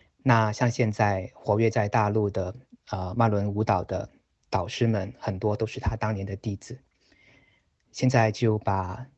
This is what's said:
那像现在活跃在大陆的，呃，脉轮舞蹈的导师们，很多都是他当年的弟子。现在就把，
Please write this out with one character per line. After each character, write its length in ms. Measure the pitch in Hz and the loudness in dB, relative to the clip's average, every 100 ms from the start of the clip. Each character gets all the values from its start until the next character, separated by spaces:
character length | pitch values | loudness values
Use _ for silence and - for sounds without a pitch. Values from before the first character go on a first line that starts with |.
| _ _ | _ _
那 300 | 131 113 107 | 2 2 2
像 180 | 107 123 | 0 -2
现 220 | 120 110 | 0 -2
在 400 | 104 104 95 92 | 2 0 0 -4
活 240 | - - 104 | -10 -2 2
跃 120 | 113 | 2
在 180 | 117 104 | 2 0
大 220 | 117 104 | 2 2
陆 180 | 107 104 | 2 0
的， 260 | 98 90 120 - - - | -2 -6 -8 -18 -20 -10
呃， 240 | 98 92 120 | -6 -6 0
脉 100 | 117 | 2
轮 260 | 104 101 | 2 -2
舞 120 | 101 | -2
蹈 180 | 107 95 | 0 0
的 260 | - 90 - _ _ _ - | -2 -8 -8 _ _ _ -6
导 180 | 98 90 | 4 4
师 180 | - 117 | 4 2
们， 260 | 107 95 - | 2 -2 -6
很 180 | - 95 | -6 -2
多 200 | 107 104 | 0 0
都 100 | 110 | -2
是 140 | - | -2
他 160 | - 110 | -2 -2
当 180 | 120 | -2
年 120 | 101 92 | -2 -4
的 100 | 95 | -6
弟 180 | 110 101 | -6 -8
子。 220 | - 131 _ _ _ _ _ _ _ _ _ _ _ | -10 -16 _ _ _ _ _ _ _ _ _ _ _
现 180 | - 127 | -2 2
在 220 | 127 110 | 4 2
就 280 | 107 113 107 | 2 0 2
把， 480 | - 95 92 104 131 | 0 -2 -4 -8 -14